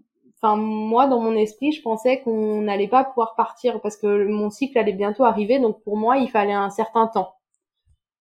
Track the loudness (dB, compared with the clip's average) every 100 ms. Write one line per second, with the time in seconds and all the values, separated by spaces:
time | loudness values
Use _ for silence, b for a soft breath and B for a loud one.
0 | _ _ _ -4 0 0 -2 -4 0 4
1 | 4 2 0 0 -2 -2 -4 -2 -4 -2
2 | 0 0 -2 -2 -2 -2 -2 -2 2 2
3 | 2 -2 -4 -2 -4 -2 -4 -2 -6 -4
4 | 0 0 0 -2 -4 -4 -2 0 0 0
5 | -2 2 2 2 2 2 2 -2 -6 -2
6 | 0 0 0 0 0 0 -4 -4 -2 0
7 | 0 0 -4 _ _ _ _ _ _ _
8 | _ _